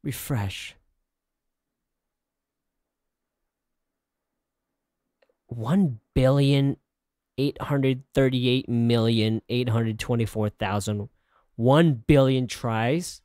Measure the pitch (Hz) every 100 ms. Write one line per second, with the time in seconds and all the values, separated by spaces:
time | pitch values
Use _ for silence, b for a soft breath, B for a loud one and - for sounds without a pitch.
0 | - 123 - 135 98 - - - _ _
1 | _ _ _ _ _ _ _ _ _ _
2 | _ _ _ _ _ _ _ _ _ _
3 | _ _ _ _ _ _ _ _ _ _
4 | _ _ _ _ _ _ _ _ _ _
5 | _ _ _ _ _ 120 113 185 180 113
6 | _ - 131 139 139 139 139 - _ _
7 | _ _ _ - 143 - - 143 135 131
8 | - - 135 127 123 127 - 120 117 117
9 | 113 113 107 113 - 123 123 113 113 107
10 | - 120 110 110 107 - 104 101 101 104
11 | 107 _ _ _ _ - 117 143 170 123
12 | - 147 135 131 123 - 123 113 139 156
13 | 180 -